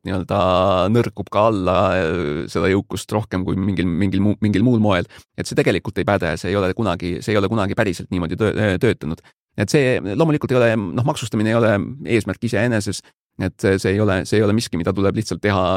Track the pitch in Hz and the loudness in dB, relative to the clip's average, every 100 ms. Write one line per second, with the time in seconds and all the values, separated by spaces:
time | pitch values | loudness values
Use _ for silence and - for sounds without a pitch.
0 | 95 95 90 101 92 90 95 92 92 117 | -4 -6 -2 0 2 4 4 2 2 2
1 | 113 - 95 101 110 101 90 90 95 92 | 0 -6 -4 2 2 2 0 2 2 0
2 | 82 87 73 73 52 - 90 98 - 95 | 0 -2 -2 -4 -4 -2 2 0 -2 -10
3 | - 104 104 92 92 92 95 87 90 82 | -4 -4 -2 -4 -2 -2 -2 -2 -2 0
4 | 98 95 104 - 107 95 123 117 104 90 | 0 2 0 0 0 2 2 4 2 0
5 | 82 - - - - 90 139 92 110 98 | -2 -12 -16 -10 -2 0 2 0 -2 -2
6 | 85 98 85 80 92 101 92 92 104 85 | 0 0 0 -4 -2 -2 -2 -2 -2 -2
7 | 87 80 - 104 95 113 98 95 107 85 | -4 -6 -2 0 0 0 -2 0 -2 -4
8 | - 90 85 90 107 - 104 92 113 90 | -6 -4 -4 -2 0 0 0 2 0 0
9 | 76 82 _ _ _ - 104 151 127 98 | -6 -8 _ _ _ -4 0 2 2 0
10 | 87 107 165 147 - 123 117 110 95 78 | -2 0 2 0 0 2 4 2 -2 -2
11 | 117 151 113 110 110 117 110 101 - 143 | -2 -2 -4 -2 2 2 2 2 -2 -8
12 | 76 113 95 - 117 101 120 110 101 90 | -2 0 0 -4 -4 -2 0 0 -2 -8
13 | - _ _ - 92 - 101 95 95 101 | -12 _ _ -6 -6 -2 0 2 0 2
14 | 107 92 - 107 104 110 - 82 92 95 | 2 0 0 2 2 0 -2 -2 -2 0
15 | 98 90 - 82 104 98 90 | 0 0 -4 -2 0 2 2